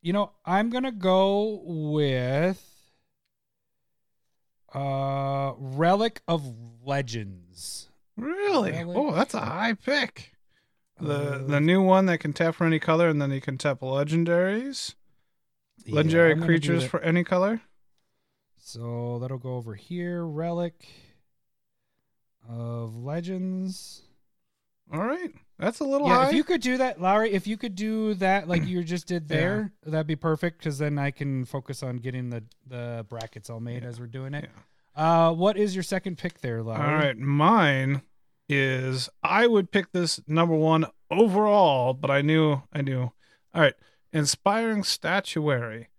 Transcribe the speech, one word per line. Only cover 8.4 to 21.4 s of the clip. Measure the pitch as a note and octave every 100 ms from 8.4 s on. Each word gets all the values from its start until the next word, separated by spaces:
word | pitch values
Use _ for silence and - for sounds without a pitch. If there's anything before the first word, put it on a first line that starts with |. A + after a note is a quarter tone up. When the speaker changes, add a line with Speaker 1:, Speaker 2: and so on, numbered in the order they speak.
| G4+ F4 G#3
Speaker 1:
Relic | - E3+ F3+
Speaker 2:
Oh, | D4
that's | - B3+
a | -
high | - D#3+ A3
pick. | G#3+ - C#4+ C4 - - _ _ _ _ _ _ _
The, | D#3 C#3+ C#3+ C3+ C3+
the | C#3+
Speaker 1:
of |
Speaker 2:
new | D3+ F#3
one | F#3+ F#3+ F#3+
that | E3+
can | D#3
tap | D3 E3 D#3+
for | E3
any | D#3+
color, | - D#3+ E3+
and | D3+
then | C#3
you | C3+
can | C3 C3
tap | D3+ C3
legendaries. | C3 C3+ C#3+ D#3+ E3+ E3+ F#3 G#3 C4+ C4+ - - _ _ _ _ _ _ _ _
Speaker 1:
Yeah, | - A2+
Speaker 2:
Legendary | D#3 E3 E3
Speaker 1:
I'm | D#3
gonna | E3
do | E3
Speaker 2:
creatures | D3 C3
Speaker 1:
that. | B2+
Speaker 2:
for | -
any | E3+ E3
color. | F3 F#3 F#3+ A3+ _ _ _ _ _ _ _ _ _ _
Speaker 1:
So | - A#2 A#2 A#2+ A#2+ A#2+
that'll | B2+ C3
go | B2+ B2+
over | A2+
here. | G#2 - F3 F3 F3
Relic | E3+ D3+ E3+ E3+ E3+ - - - - _ _ _